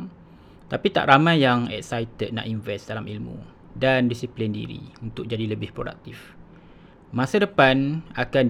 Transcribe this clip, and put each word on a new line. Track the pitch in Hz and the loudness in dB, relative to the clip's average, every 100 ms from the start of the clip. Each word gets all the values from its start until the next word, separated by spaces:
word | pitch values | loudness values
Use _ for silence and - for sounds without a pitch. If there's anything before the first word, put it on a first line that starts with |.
| 180 - - - - - - | -14 -16 -20 -20 -20 -20 -8
Tapi | - 202 | -2 -2
tak | 180 - | 0 6
ramai | 139 160 165 | 6 6 4
yang | 135 123 120 | 4 4 0
excited | 107 - 120 117 - 110 110 | -6 -6 -6 -6 -6 -6 -6
nak | |
invest | 107 110 104 101 - | -6 -6 -6 -8 -8
dalam | 110 107 | -10 -8
ilmu | 104 120 110 - - - | -10 -10 -12 -16 -20 -18
dan | - 131 131 123 | -2 2 4 2
disiplin | 117 127 - 110 | 0 -6 -4 -4
diri | 104 110 - - - | -4 -8 -10 -14 -14
untuk | 117 - | -12 -10
jadi | 107 110 110 107 | -6 -4 -4 -4
lebih | 104 | -6
produktif. | - - - - - - - - - - - - - - | -8 -10 -12 -16 -18 -20 -20 -20 -20 -20 -20 -20 -20 -8
Masa | 113 131 214 | -4 0 2
depan | 196 202 135 135 139 160 - - | 2 6 6 6 2 -2 -6 -6
akan | 123 139 123 | 0 2 2